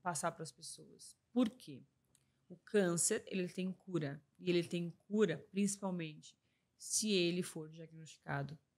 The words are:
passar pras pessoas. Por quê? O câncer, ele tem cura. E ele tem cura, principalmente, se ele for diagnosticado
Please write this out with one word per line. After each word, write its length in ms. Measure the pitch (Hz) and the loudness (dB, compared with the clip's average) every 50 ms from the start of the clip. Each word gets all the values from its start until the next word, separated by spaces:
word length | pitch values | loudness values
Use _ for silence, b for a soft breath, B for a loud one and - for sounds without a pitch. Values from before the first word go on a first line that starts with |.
passar 280 | - 180 170 143 - 170 | -4 -4 -2 0 0 -2
pras 200 | 165 - 170 151 | -2 -4 -8 -12
pessoas. 640 | - - 160 - - - 151 - - - - - - _ _ _ | -12 -14 -14 -14 -14 -14 -18 -20 -20 -20 -20 -20 -20 _ _ _
Por 160 | - 240 254 220 | 2 4 4 2
quê? 340 | - - - - 139 120 - _ _ _ _ _ _ _ _ _ _ _ _ - | 2 -6 -16 -16 -16 -16 -18 _ _ _ _ _ _ _ _ _ _ _ _ -20
O 80 | 180 | -20
câncer, 680 | - - - - 208 190 175 170 170 - - 220 247 - | -20 -4 2 4 4 6 6 4 2 2 2 0 0 -2
ele 220 | - - 190 180 170 | -4 -2 -2 -2 -2
tem 240 | - 190 185 190 | -2 -4 -4 -4
cura. 500 | 180 - - - 180 165 147 139 139 151 - _ _ - | -4 -8 -6 -2 -2 -2 0 -2 -6 -8 -14 _ _ -4
E 100 | 180 180 | 0 2
ele 120 | 175 175 | 4 4
tem 280 | 165 165 180 175 175 170 - _ _ - | 4 2 0 -2 -2 -4 -6 _ _ 0
cura, 360 | 202 214 214 170 151 139 - - | 2 4 4 4 2 -2 -6 -4
principalmente, 880 | - 196 202 196 202 - 202 190 180 175 165 156 151 156 - - - _ _ _ _ _ _ _ _ | 0 2 2 2 2 0 -4 -4 -2 -4 -4 -6 -10 -14 -18 -20 -20 _ _ _ _ _ _ _ _
se 340 | - - - - - 214 214 | -16 -8 -2 -2 0 2 4
ele 320 | 202 185 175 170 175 180 | 4 4 4 4 2 0
for 260 | 175 - - 165 156 156 | -2 -4 -6 -10 -10 -12
diagnosticado 880 | 160 165 160 160 160 160 160 147 - - - 156 143 139 143 143 156 - _ _ _ | -14 -16 -18 -16 -16 -18 -18 -18 -20 -12 -6 -4 -2 -2 -2 -4 -8 -12 _ _ _